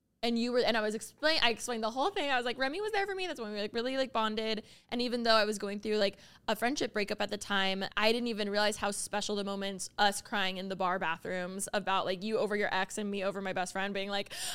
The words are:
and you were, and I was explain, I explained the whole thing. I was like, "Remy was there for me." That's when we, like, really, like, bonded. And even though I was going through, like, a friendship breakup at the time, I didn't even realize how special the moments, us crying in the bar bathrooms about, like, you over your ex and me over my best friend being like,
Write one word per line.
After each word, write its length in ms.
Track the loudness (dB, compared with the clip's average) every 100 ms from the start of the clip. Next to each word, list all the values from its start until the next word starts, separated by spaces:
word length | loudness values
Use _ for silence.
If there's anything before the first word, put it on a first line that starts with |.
| _ -4
and 160 | 0 2
you 120 | 2
were, 80 | 2
and 160 | 4 2
I 60 |
was 140 | 0 -4
explain, 420 | -10 0 2 4
I 80 | 4
explained 320 | 2 -4 -2
the 80 | -2
whole 180 | 0 0
thing. 220 | 0 0
I 60 | 0
was 80 | 0
like, 120 | 0
"Remy 240 | -2 -2
was 100 | -2
there 120 | 0 -2
for 80 |
me." 140 | -2 -4
That's 120 | -6
when 120 | -6
we, 80 | -4
like, 120 | -4
really, 220 | -2 -2 -2
like, 160 | 0
bonded. 520 | 0 0 0 -2 -4 -8 -18 -6
And 100 | -2
even 220 | 0 2
though 140 | 6 6
I 100 | 6
was 140 | 0
going 200 | -4 -4
through, 160 | -2 2
like, 200 | 2 0 -20 -8 -4
a 80 | 0
friendship 380 | 0 0 -2
breakup 280 | -2 -2 -2
at 80 | -2
the 80 | -4
time, 480 | 0 2 2 0 -2 2
I 160 | 4
didn't 180 | 4 0
even 200 | -2 0
realize 280 | 2 2 2
how 120 | -2
special 460 | -2 -4 -4 -2 -2
the 80 |
moments, 480 | -2 -4 -4 -6 -6 4
us 240 | 4 2
crying 340 | -4 0 0 -2
in 100 | -6
the 80 | -2
bar 220 | 0 0
bathrooms 720 | 0 -4 -4 -4 -4 -6 -2
about, 320 | -2 2 0 0
like, 160 | -2
you 160 | 0 0
over 160 | 2 0
your 180 | 0
ex 240 | 0 0 -2
and 140 | -4
me 120 | -2
over 160 | -2 -2
my 140 | -4
best 200 | -2 -2
friend 200 | -2 -2
being 160 | -2 -2
like, 240 | -4 -4 -8 -8